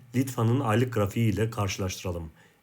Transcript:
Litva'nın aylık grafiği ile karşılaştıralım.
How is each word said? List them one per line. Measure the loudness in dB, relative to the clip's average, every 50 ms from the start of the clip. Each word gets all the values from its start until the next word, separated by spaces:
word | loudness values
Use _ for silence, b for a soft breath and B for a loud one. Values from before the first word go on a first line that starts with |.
| -12 -4 -2
Litva'nın | -2 -2 0 0 0 2 2 2 2
aylık | 2 2 2 2 2 2
grafiği | 2 2 0 2 2 2 2 2
ile | 2 2 0 -2
karşılaştıralım. | -2 -2 -4 -2 -2 -4 -4 -4 -4 -6 -6 -6 -6 -6 -8 -10 b b b b b b